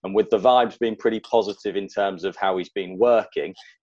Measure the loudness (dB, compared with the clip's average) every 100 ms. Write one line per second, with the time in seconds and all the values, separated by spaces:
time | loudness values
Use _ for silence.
0 | 0 0 2 2 4 4 2 -2 -4 -2
1 | -2 -4 0 0 0 -6 -6 -6 -6 -2
2 | -4 -2 -8 -2 -2 -2 -4 -8 -8 0
3 | 2 2 0 -6 -6 -12 -20 _